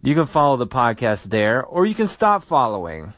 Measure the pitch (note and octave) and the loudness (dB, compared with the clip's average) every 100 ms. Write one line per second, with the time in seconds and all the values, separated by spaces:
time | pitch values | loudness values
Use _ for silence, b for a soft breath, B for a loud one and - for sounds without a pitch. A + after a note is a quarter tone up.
0 | C3 D3+ D3+ D#3 C#3+ C3 A#2+ C3 A#2+ A2+ | 0 0 2 2 2 2 -2 0 0 0
1 | A#2 G#2 G2+ G#2+ G#2+ A#2+ - E3+ F#3+ G#3+ | -2 -2 -2 0 2 0 -2 0 0 0
2 | G#3+ - G#3+ G3+ - D3+ B2 G#2 E2+ D#2+ | -4 0 0 0 0 0 0 -2 -8 -10
3 | D#2+ | -14